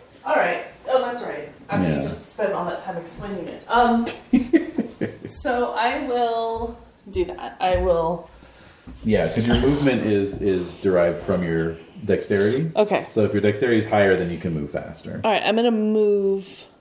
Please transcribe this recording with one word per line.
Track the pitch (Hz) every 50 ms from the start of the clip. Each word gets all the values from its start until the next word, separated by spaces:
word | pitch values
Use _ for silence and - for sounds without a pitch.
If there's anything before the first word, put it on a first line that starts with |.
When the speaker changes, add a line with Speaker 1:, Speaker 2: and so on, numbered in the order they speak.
| - - - - -
Speaker 1:
All | 311 311
right. | - - - - - - - - - -
Oh, | - - 262
that's | 240 247 240 - 196
right. | - - 151 - - - - - -
I | 101
mean, | 95 92 80
Speaker 2:
Yeah. | 73 67
Speaker 1:
just | 69 82 87 - - - -
spend | - 208 - -
all | 170 175
that | 170 170 - -
time | 185 175
explaining | 170 165 - - - 202 196 196 175 160
it. | - - - - -
Um, | 220 240 240 233 233 233 233 - - - - -
Speaker 2:
<laughs> | 247 - - - 330 - - - - - - - - - - - - - -
Speaker 1:
so | - - - - 269 240 247 240 - -
I | - 233 247 269 302 269
will | 254 240 247 240 233 226 226 226 226 226 226 233 233 240 - - - - _ - 202
do | 185 190 175
that. | - - - - - - -
I | 190 185 180
will. | 180 180 185 170 165 160 165 175 170 - - - - - - - - - - - - - - - - -
Speaker 2:
Yeah, | 113 104 92 80 78 -
'cause | 113 110
your | 120 120 120
movement | 123 139 147 143 143 135 120 110 -
is, | 107 104 101 98 98 - -
is | 101 101 92 90 87 - -
derived | - - 98 90 87 87 87 85 - -
from | 101 92 90 87
your | 82 82 82 80 82 80 - - - - 175 113
dexterity. | 101 92 - - - 104 98 101 107 123 139 160 160 -
Speaker 1:
Okay. | - 208 208 190 117 - -
Speaker 2:
So | - 113 104
if | 98
your | 104 101
dexterity | 104 104 104 - 131 120 113 110
is | 107
higher, | - 110 104 98 98 92
then | 90 87 85
you | 87
can | 80 - 87 80
move | 76 73 73
faster. | - - - - 82 - - - - - -
Speaker 1:
All | 220
right, | 202 - -
I'm | - 214
gonna | 226 240 247
move. | 226 214 214 214 214 214 214 208 202 202 196 196 196 196 185 - - - - - - _